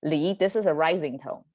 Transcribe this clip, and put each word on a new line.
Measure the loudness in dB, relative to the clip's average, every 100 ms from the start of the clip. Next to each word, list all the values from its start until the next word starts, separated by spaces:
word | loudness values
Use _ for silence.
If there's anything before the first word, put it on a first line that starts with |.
Li， | 0 0 0 2
this | 0 2
is | 0
a |
rising | 2 2 2 -2 -6
tone. | -10 -12 -12